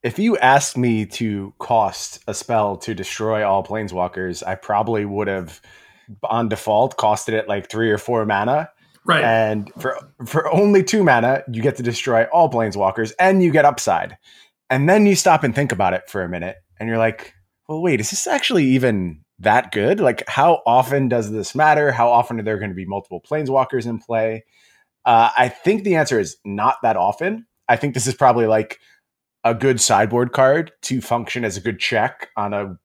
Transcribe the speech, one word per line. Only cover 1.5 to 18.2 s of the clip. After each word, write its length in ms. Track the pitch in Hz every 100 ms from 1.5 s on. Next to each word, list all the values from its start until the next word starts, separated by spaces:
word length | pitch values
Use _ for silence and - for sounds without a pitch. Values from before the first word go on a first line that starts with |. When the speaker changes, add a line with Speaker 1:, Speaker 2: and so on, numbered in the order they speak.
| _
Speaker 1:
cost 640 | - 117 101 - - - -
a 60 |
spell 420 | 104 - 113 104 95
to 180 | -
destroy 500 | 101 95 - 110 110
all 200 | 104 98
planeswalkers, 840 | 92 107 104 90 90 - 92 85 -
I 80 |
probably 500 | 92 - 104 107 113
would 220 | 104 101 101
have, 340 | 98 85 80 _ - _ _ _ 104
on 260 | - 113 113
default, 480 | 107 - 107 127 -
costed 360 | 110 104 -
it, 160 | 110 107
like, 200 | 101 -
three 220 | 107 113
or 80 | 104
four 260 | - 117
mana. 460 | 107 98 110 143 165 _ _ _
Speaker 2:
Right. 200 | - 160
Speaker 1:
And 480 | 123 113 110 107 101 -
for, 180 | 131 - - _
for 240 | 117 156 156
only 320 | 165 202 202
two 180 | 190 220
mana, 400 | 175 123 117 135 -
you 100 | 113
get 160 | 131 -
to 40 |
destroy 420 | 120 113 - 113
all 240 | 117 170 160
planeswalkers 680 | 120 113 95 95 95 110 -
and 240 | 185 190
you 80 | 175
get 140 | 151
upside. 520 | 143 143 - 85 - - _ _ _ _ _
And 180 | 131 147
then 180 | 202 208
you 100 | 190
stop 260 | 190 160
and 100 | 139
think 200 | 113 139
about 200 | 95 95
it 160 | 92 -
for 140 | 104
a 60 | 90
minute 300 | 87 87 - _ _
and 100 | 110
you're 100 | 113
like, 360 | 113 113 - _ _ _ -
"Well, 160 | 156
wait, 160 | 180 -
is 120 | 214
this 180 | 196